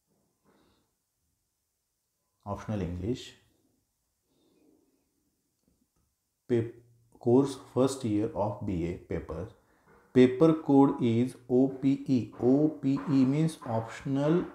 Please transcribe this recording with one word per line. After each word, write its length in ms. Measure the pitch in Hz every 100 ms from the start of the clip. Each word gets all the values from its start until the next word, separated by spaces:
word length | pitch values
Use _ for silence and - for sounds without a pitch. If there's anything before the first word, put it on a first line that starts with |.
| _ _ _ _ _ _ _ _ _ _ _ _ _ _ _ _ _ _ _ _ _ _ _ _
Optional 380 | - 101 - 107
English 520 | 90 87 92 127 - - _ _ _ _ _ _ _ _ _ _ _ _ _ _ _ _ _ _ _ _ _ _ _ _ _ _ _ _ _ _ -
pap-, 260 | 120 113 - - _ _ _
course 380 | - 120 139 - -
first 320 | - 131 135
year 240 | 117 104 104
of 320 | - 104 107 104
B 220 | 90 85
A 60 |
paper. 520 | - - 85 - 80 104 - _ _ _ _ _
Paper 400 | - 127 127 165
code 440 | 160 - 139 139 -
is 360 | 123 113 123 - -
O 200 | 123 135
P 360 | 135 135 139 -
E. 260 | 131 107 -
O 260 | 120 135 151
P 300 | - 139 139 -
E 160 | 135
means 320 | 127 143 160 -
optional 800 | - 113 113 - - 135 143 175 175